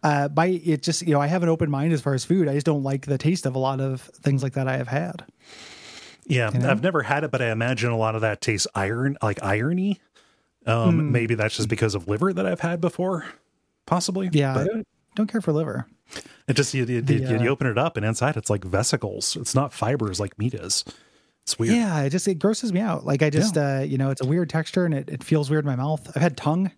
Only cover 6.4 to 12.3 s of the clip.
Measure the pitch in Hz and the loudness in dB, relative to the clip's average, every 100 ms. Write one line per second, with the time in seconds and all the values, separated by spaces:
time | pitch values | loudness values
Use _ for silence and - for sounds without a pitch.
6.4 | 113 - - 117 165 165 110 143 151 131 | 2 0 2 2 2 0 0 0 0 -2
7.4 | 120 110 117 123 120 117 110 110 110 101 | 0 0 -2 0 0 0 0 0 -2 -2
8.4 | - 104 - - 98 113 135 143 110 101 | -2 -2 -2 -2 -2 0 -2 0 -2 -2
9.4 | 98 104 127 180 196 202 _ _ _ _ | 0 0 0 0 -2 -4 _ _ _ _
10.4 | _ _ - 117 113 110 151 120 117 113 | _ _ -2 2 4 4 2 0 0 0
11.4 | 107 - 107 113 110 98 90 104 190 | 0 0 -2 0 0 0 -2 0 0